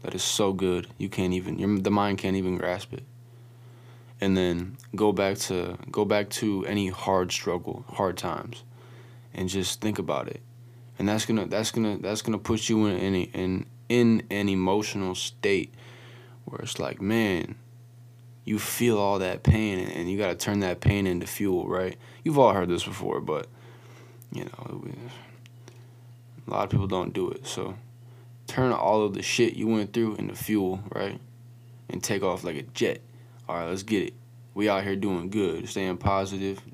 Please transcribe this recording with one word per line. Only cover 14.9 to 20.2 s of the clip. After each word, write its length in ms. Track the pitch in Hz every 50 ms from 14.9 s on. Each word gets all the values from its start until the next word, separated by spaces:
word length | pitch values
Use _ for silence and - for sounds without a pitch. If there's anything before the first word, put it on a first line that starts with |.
| - 104 95 92 90
state 580 | - - - - - - 101 101 92 - - - - - - - - - - - - - - - - -
where 160 | - - -
it's 180 | - - - -
like, 220 | 80 65 - -
man, 540 | 95 98 110 113 113 104 92 85 - - - - - - - - - - - - - - - - - - - - -
you 140 | - 107 104
feel 380 | - - - - 117 120 113 104
all 220 | 101 98 101 95
that 240 | 92 92 98 - -
pain, 360 | - - 110 110 107 98 92
and, 120 | 92 101
and 180 | 82 78 85 90
you 80 | 95
gotta 180 | 98